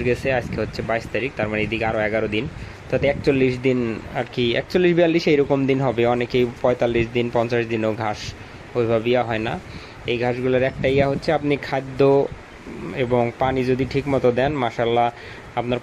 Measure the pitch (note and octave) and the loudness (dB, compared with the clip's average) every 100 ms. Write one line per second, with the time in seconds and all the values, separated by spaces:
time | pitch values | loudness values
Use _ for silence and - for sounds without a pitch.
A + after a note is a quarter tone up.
0 | A#2+ A#2+ C3+ B2+ G#2 F#2+ G#2+ - A2 A2+ | 0 0 0 -2 -2 -4 -6 -4 -4 -4
1 | - G#2+ C3 - G#2+ G#2+ G#2+ A2 A2 A2+ | -4 -4 -4 -4 -2 0 0 0 0 0
2 | G#2+ A2 A2 G#2+ C#3+ - - - - C3 | 0 0 0 -2 -4 -8 -14 -14 -4 0
3 | C3+ C#3+ D#3 C3+ C3 B2+ C3 B2+ A#2 G#2+ | 2 0 2 4 2 2 0 2 0 -4
4 | - C#3 A#2 - A#2+ A#2+ - F#3 F3 E3+ | -6 -6 -6 -2 0 0 0 2 4 4
5 | E3+ E3 E3+ D3 C#3 C#3 C3+ C3+ C3+ A2+ | 4 4 4 4 4 2 2 2 2 2
6 | A#2 B2 A#2+ B2+ A#2+ A#2+ B2+ B2 A#2+ A#2 | 2 2 0 0 0 0 0 2 2 2
7 | A2+ A#2+ A#2+ A#2+ A#2 A#2+ A2+ A2+ A2 A2 | 0 -2 0 0 0 0 0 0 -2 -2
8 | A2 G#2 - - - - - B2 A2+ A2+ | -4 -6 -10 -14 -16 -18 -6 -2 2 2
9 | A2+ B2 A#2 A2 A2+ F3 - - - - | 4 2 2 -2 -2 -6 -10 -16 -16 -10
10 | - A#2+ B2 B2 B2+ B2+ C3 C3 C3 C3+ | -4 -2 0 0 0 2 0 0 2 2
11 | C#3 C#3 - D3+ C#3+ C#3 - C3+ C3+ C3 | 2 0 0 0 0 -2 -2 -4 -2 4
12 | C#3 C#3 - - - - - - - C#3 | 6 6 2 -4 -16 -18 -14 -10 -8 -4
13 | A#2+ B2 A#2+ A2+ C3 C3 B2+ B2+ B2+ C#3 | 0 2 2 0 0 0 2 0 0 -2
14 | C#3 C3+ B2 A#2+ C#3 D3+ A#2+ - A#2 A#2+ | 0 2 2 4 2 0 -2 0 2 2
15 | A#2+ - - - - - A#2+ A#2+ | 2 -2 -14 -16 -10 -4 -2 -2